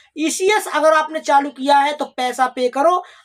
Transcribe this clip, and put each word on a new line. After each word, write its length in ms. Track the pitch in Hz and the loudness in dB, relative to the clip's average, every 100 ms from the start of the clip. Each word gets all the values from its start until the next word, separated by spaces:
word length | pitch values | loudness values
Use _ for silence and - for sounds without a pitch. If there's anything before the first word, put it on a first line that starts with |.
| _ - | _ -6
ईसीएस 520 | 311 - 381 427 381 | -6 -2 0 0 -2
अगर 240 | 294 311 | 0 2
आपने 260 | 320 311 311 | 2 0 -4
चालू 280 | 311 277 285 | 0 0 0
किया 260 | 262 262 277 | -4 2 2
है 160 | 285 | 2
तो 120 | 294 285 | -2 -8
पैसा 400 | - 247 254 254 | -6 -6 -2 -4
पे 200 | - 247 | 0 -2
करो, 340 | 269 311 370 - - | 2 2 2 -2 -14